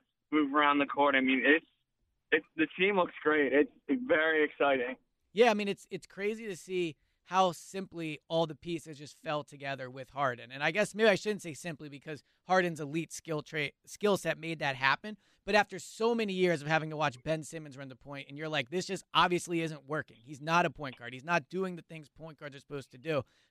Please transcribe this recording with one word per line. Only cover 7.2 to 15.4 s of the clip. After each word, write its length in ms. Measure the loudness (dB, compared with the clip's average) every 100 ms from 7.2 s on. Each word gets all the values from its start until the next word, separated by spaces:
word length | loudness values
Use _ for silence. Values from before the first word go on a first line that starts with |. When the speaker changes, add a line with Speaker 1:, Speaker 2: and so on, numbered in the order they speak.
| -2
Speaker 2:
how 260 | 2 2
simply 680 | 0 -10 -12 -10 -10 -8 -10 -2
all 200 | 0 0
the 80 | -4
pieces 420 | -8 -8 -10 -18
just 180 | -18 -12
fell 200 | -6 -6
together 440 | -6 -10 -8 -8 -10
with 200 | -12 -10
Harden. 420 | -2 -2 -2 -10
And 120 | -4
I 80 | 0
guess 240 | 2 0 4
maybe 140 | 4
I 40 | 4
shouldn't 280 | 0 -6
say 100 | -8
simply 340 | -10 -10 -10 -12
because 340 | -14 -12 -12 _ _ 0
Harden's 320 | 2 2 -2
elite 340 | -4 -4 -6
skill 300 | -8 -6 -6
tra-, 260 | -4 -4 -4 -6 -20
skill 320 | -2 2 2
set 220 | 0 -4
made 180 | -4 -4
that 160 | -2 2
happen. 400 | 2 2 -2 -14 _ _